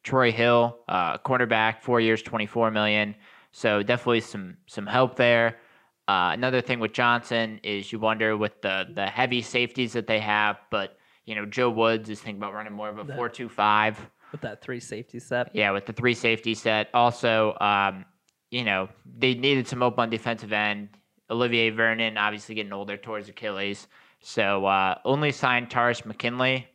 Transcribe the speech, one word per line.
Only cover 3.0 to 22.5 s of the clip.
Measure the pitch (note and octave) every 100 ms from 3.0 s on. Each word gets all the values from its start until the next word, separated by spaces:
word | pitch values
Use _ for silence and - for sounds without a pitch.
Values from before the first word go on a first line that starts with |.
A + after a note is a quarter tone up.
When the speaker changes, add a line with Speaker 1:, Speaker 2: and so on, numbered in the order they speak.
| G#2 G#2 - - _
Speaker 1:
So | - A2+ G#2
definitely | G#2 B2 B2 A#2
some, | - G#2+ F#2 F2 _
some | - G2
help | B2 B2 -
there. | A#2+ A#2 A#2 A2+ _ _ _ _ -
Uh, | F#2+ F2+
another | F#2+ B2+ B2+
thing | A#2+ B2
with | A2
Johnson | - B2 A#2+ - A#2 A2+ A2
is | G#2+ G2+ F#2+
you | A2
wonder | A2 A2 A2 G#2+
with | G#2 -
the, | G2+ F#2+ F#2
the | - G2
heavy | A#2 B2+ B2
safeties | A2+ B2 A#2+ - A#2+
that | A#2+ G#2
they | A2
have, | G#2+ G#2 G#2+ G2+ _
but, | G#2+ G2 _ _ _
you | -
know, | G#2+
Joe | G#2 B2+ B2
Woods | A2 A2+ A2+ G#2+
is | G#2
thinking | A2+ G2+
about | G#2
running | G#2 G#2+
more | G#2 G#2+
of | G#2+
a |
Speaker 2:
The | G#2
Speaker 1:
four | - A#2
two | - A#2
five. | - B2 G#2+ A2 G#2+ A2 _ -
Speaker 2:
With | D3+
that | A2+ G#2
three | - B2
safety | - G#2+ A#2+ A#2+
set. | - B2 B2
Speaker 1:
Yeah, | G#2+ G#2
with | G2 -
the |
three | A2 A#2+
safety | A#2 A#2 A2+ A2+
set. | A2 A2+ G#2+ G#2
Also, | B2 A#2+ A#2 A#2+ A2 G#2+ -
um, | G2+ G2+ G2 F#2+ - _ _ _ _
you | B2
know, | A2+ F#2+ F#2+ - - A#2
they | B2+
needed | A#2+ C#3 C3+ A#2+
some | B2
help | B2 A#2+
on | A#2
defensive | A2+ A#2 A2+ G#2
end. | G#2+ G#2+ G#2 G2+ _ _ _ _
Olivier | A#2 B2 A#2 A2+
Vernon, | A2 A2+ A2+ A2+ G#2+
obviously | G#2 G#2+ -